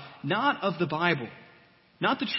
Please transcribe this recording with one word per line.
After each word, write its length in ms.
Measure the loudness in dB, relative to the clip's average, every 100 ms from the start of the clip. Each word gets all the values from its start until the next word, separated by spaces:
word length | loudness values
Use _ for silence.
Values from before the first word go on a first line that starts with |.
| -6 -10
not 400 | -2 0 2 2
of 160 | 0 0
the 80 | -2
Bible, 420 | 2 2 2 -2 -12 -20 -20 _ _ _ -2
not 180 | 0 0
the 100 | -2